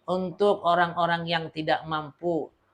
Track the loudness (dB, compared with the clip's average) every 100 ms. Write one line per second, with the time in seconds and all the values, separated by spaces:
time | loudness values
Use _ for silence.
0 | -4 -4 -2 2 2 4 4 4 2 2
1 | 0 0 -2 -4 -4 -4 0 -2 -2 -6
2 | -6 -6 -4 -2 -4 _ _